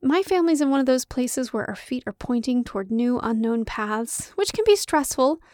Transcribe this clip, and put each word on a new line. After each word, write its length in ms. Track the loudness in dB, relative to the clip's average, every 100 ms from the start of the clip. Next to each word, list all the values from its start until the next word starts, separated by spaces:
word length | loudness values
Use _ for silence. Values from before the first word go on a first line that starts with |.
My 200 | 0 2
family's 380 | 2 2 4 4
in 80 | 4
one 120 | 2
of 60 | 2
those 200 | 2 0
places 440 | -4 -4 -4 -4
where 160 | -4 -6
our 100 | -10
feet 260 | -8 -8 -8
are 60 |
pointing 500 | -10 -4 -2 0 -2
toward 280 | -2 -6 -2
new 280 | 0 0 0
unknown 440 | 0 0 0 0
paths, 680 | -2 -6 -4 -4 -4 -8 -8
which 180 | -4 -2
can 140 | 2 4
be 100 | 4
stressful, 640 | 2 0 0 0 0 0 -8